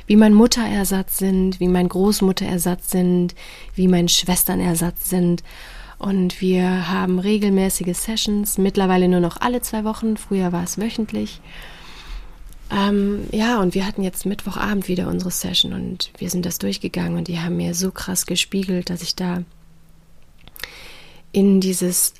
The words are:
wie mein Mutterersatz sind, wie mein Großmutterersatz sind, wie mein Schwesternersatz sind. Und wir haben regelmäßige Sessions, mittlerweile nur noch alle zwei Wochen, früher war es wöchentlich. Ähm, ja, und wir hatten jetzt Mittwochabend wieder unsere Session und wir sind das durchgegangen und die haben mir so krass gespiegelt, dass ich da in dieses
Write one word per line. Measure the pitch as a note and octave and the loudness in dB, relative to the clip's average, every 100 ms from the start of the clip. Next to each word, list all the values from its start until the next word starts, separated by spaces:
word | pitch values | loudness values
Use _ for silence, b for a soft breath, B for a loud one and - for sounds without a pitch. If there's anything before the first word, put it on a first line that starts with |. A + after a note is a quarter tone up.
| B | B
wie | G#3 | 8
mein | A3 | 10
Mutterersatz | G#3 A#3+ - A3 G3+ G3 F#3+ F#3+ - | 10 8 6 0 0 0 0 -2 -2
sind, | F#3+ F#3+ F#3 F#3 | 0 2 2 2
wie | F3+ | 2
mein | F3+ F3+ | 4 2
Großmutterersatz | F3 G3 G#3 F#3+ F#3+ F#3+ F3+ F3 F3+ - | 2 2 4 2 2 -2 -2 -2 -2 -2
sind, | F#3 F3+ F3+ F3 - B B B - | 0 2 2 0 -4 B B B 0
wie | F#3 | 4
mein | F3+ E3+ | 4 4
Schwesternersatz | - F#3 F3+ - F#3 F3+ E3 F3 - - | 2 2 0 0 0 0 0 0 -2 -2
sind. | F3+ F3 F3 - B B B B B | 2 2 0 -4 B B B B B
Und | G3+ G3 F3+ - | -2 0 0 0
wir | F#3 F#3 F#3 F#3 E3+ | 0 2 2 0 -2
haben | F#3+ F#3 F3+ | -2 0 0
regelmäßige | F#3+ G#3+ G3+ G3 F#3+ - F3 F3+ | 2 2 4 4 2 0 -4 -4
Sessions, | - A3 - G#3 G#3 - | -4 -2 0 0 0 0
mittlerweile | F#3+ G3 F#3+ F#3 F3+ | 2 2 2 4 4
nur | F3+ | 4
noch | F3 - | 2 0
alle | A#3+ B3 | -2 -2
zwei | B3 A3 G#3+ | -4 -4 -4
Wochen, | A3 A3+ G#3+ | -2 -2 -4
früher | - G3 F3+ | -2 -2 0
war | F3 | -2
es | F3+ - | -4 -4
wöchentlich. | A3 - G#3+ G#3+ G#3 - B B B B B B B B B B - - - | -4 -4 -4 -4 -6 -10 B B B B B B B B B B -18 -16 -6
Ähm, | G3+ G3 G3+ G3+ G3+ G#3 | -2 2 2 0 -2 -4
ja, | G#3+ A3+ A#3+ | -2 0 2
und | F#3 | 2
wir | F#3+ G3 | 0 -2
hatten | - | -2
jetzt | F#3+ - F#3+ | -4 -4 -6
Mittwochabend | G3+ G3+ F3+ - G#3 F#3 | -6 -6 -6 -2 -2 -2
wieder | F#3 F#3 | -2 -2
unsere | F3 F3+ | -2 -4
Session | - F#3 F3+ - | -4 -2 -2 -2
und | - - F3+ - - | -4 -6 -6 -8 -8
wir | F3+ | -6
sind | F3+ F3 | -4 -4
das | - | -4
durchgegangen | G3 G3 F#3+ F3+ E3+ E3+ | -4 -4 -6 -4 -2 -4
und | E3 | -4
die | E3+ | -4
haben | E3+ F3 | -2 -2
mir | E3+ | -2
so | F3 F#3 | -2 -4
krass | - - F3+ - | -4 -6 -4 -2
gespiegelt, | F3+ - G3 F#3 F#3 F3 | -2 -2 -2 -2 -2 -4
dass | F3 | -6
ich | F3 - | -6 -4
da | F3+ F3 E3+ - - - - - - - - - - B B B B B B B B | -4 -4 -6 -14 -20 -20 -20 -20 -20 -20 -20 -20 -20 B B B B B B B B
in | G3 G3 F#3+ | 4 6 6
dieses | F#3 F3+ F3+ F3+ - | 4 0 0 0 -2